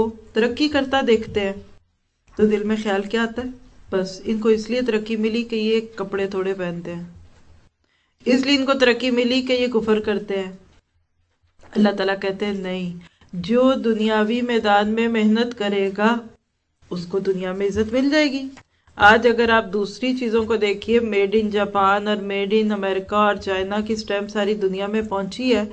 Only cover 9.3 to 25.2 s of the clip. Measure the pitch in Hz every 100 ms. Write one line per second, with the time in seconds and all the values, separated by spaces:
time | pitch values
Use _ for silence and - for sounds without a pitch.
9.3 | 262 254 254 247 220 214 214 214 196 202
10.3 | 196 190 185 - _ _ _ _ _ _
11.3 | _ _ _ - 214 208 196 190 196 196
12.3 | 190 208 196 185 185 180 175 - _ -
13.3 | 180 175 240 262 254 226 214 220 214 214
14.3 | 240 240 226 214 202 214 226 233 226 214
15.3 | 220 240 - 202 202 196 196 214 233 -
16.3 | - _ _ _ _ - 175 170 196 196
17.3 | 185 185 190 202 190 220 247 285 302 294
18.3 | 269 269 - _ _ _ - 208 226 233
19.3 | 220 226 226 190 208 196 - 254 254 233
20.3 | 226 220 220 208 196 - 233 226 202 196
21.3 | 220 214 208 202 202 190 202 208 208 202
22.3 | 196 196 220 214 202 196 190 190 208 208
23.3 | 202 196 190 190 208 214 214 - 202 208
24.3 | 220 202 208 190 185 202 220 214 196